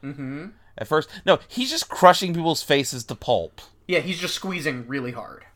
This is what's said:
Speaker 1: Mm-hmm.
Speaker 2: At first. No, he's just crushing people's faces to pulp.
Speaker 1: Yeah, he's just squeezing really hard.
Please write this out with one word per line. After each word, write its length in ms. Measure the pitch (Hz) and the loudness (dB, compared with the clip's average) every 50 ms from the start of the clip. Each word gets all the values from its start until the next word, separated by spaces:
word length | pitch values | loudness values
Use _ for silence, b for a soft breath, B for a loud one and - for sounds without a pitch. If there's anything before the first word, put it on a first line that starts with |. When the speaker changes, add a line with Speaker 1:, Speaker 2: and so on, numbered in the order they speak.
| - | -12
Speaker 1:
Mm-hmm. 440 | 139 143 139 139 131 135 143 165 208 b b b b b | -12 -10 -10 -10 -10 -10 -10 -12 -14 b b b b b
Speaker 2:
At 100 | - 110 - | -12 -6 0
first. 200 | 151 185 220 B B B B | 0 0 0 B B B B
No, 140 | - 180 - - - | 4 4 4 2 -8
he's 220 | - 247 247 254 | -6 -4 -4 -2
just 180 | 311 330 - - | -2 -4 -4 -6
crushing 460 | - - - 180 175 - 202 180 170 | -2 8 8 8 8 8 2 -2 -2
people's 280 | 170 160 165 156 - | 0 0 0 0 -2
faces 420 | - - 151 143 135 - - 127 113 | 2 2 2 2 2 0 -6 -8 -8
to 100 | - 127 | -10 -10
pulp. 460 | - - - 123 95 82 78 _ - - - _ _ _ - | -8 0 0 0 0 0 -4 _ -18 -20 -20 _ _ _ -2
Speaker 1:
Yeah, 120 | 180 165 | -2 -2
he's 180 | 131 180 185 165 | 0 -2 -6 -6
just 160 | 180 170 - | -6 -6 -6
squeezing 520 | - - 190 185 175 143 151 135 123 120 117 | -6 -6 -6 -6 -4 -4 -4 -6 -6 -8 -6
really 240 | 135 139 123 123 | -6 -6 -6 -6
hard. 320 | 120 120 107 73 - - - - _ | -8 -10 -12 -14 -16 -20 -20 -20 _